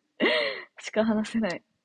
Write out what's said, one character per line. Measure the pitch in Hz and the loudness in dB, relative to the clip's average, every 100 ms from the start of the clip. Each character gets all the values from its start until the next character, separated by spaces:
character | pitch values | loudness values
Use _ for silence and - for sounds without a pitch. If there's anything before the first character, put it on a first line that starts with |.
| _ - 427 605 571 - - - | _ 0 2 2 0 -6 -14 -16
し | - | -6
か | 214 | 0
話 | 226 214 214 | 2 2 0
せ | 226 | -2
な | 208 | -2
い。 | 165 _ _ | -4 _ _